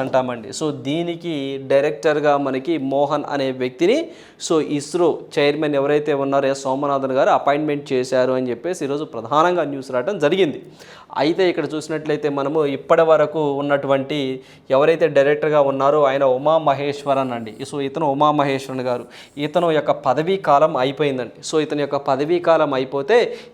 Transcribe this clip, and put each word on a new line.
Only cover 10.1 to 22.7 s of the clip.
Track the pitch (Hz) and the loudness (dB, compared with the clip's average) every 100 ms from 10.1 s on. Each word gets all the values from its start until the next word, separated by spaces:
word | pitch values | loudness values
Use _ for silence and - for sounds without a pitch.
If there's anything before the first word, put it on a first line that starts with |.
| 208 - | 0 0
జరిగింది. | 190 165 - - - - - - - | 2 0 -2 -14 -20 -20 -20 -10 -2
అయితే | 147 170 185 | 0 2 0
ఇక్కడ | 170 143 | 0 -4
చూసినట్లయితే | 156 147 156 151 147 151 139 | -6 -6 -6 -4 -2 -2 -2
మనము | 139 160 143 135 | -2 0 -2 -2
ఇప్పటి | - 165 160 | 2 4 6
వరకు | 156 147 160 147 139 | 6 4 2 -2 -2
ఉన్నటువంటి | 143 143 139 135 127 151 131 131 - - - 135 | 0 0 2 0 0 -4 -4 -6 -12 -14 0 4
ఎవరైతే | 156 165 165 139 | 4 4 2 4
డైరెక్టర్గా | 139 147 156 151 139 | 4 2 2 4 2
ఉన్నారో | 135 139 151 139 | 2 2 4 2
ఆయన | 135 135 127 | 2 2 2
ఉమా | 147 160 151 | 2 2 2
మహేశ్వరన్ | 135 143 139 143 135 131 117 | 0 -2 -4 -2 0 -2 -6
అండి. | 110 107 135 | -10 -12 -10
So, | 147 135 | -6 -6
ఇతను | 139 147 | -2 -2
ఉమా | 135 151 151 | 2 2 2
మహేశ్వరన్ | 139 135 - 131 127 | 0 -2 -4 -6 -4
గారు, | 123 113 - - 143 147 | -4 -6 -18 -16 -8 -2
ఇతను | 175 170 156 | 0 2 0
యొక్క | 156 - 139 | 0 -2 0
పదవీ | 127 165 190 160 | 0 0 -2 2
కాలం | 143 160 143 | 4 4 2
అయిపోయిందండి. | 135 139 143 131 120 - - | -2 0 -2 -2 -6 -10 -2
So, | 160 151 | -2 0
ఇతని | 147 143 | -2 -2
యొక్క | 139 143 | -2 -2
పదవీ | 135 151 175 170 | 0 0 0 2
కాలం | 160 147 | 2 2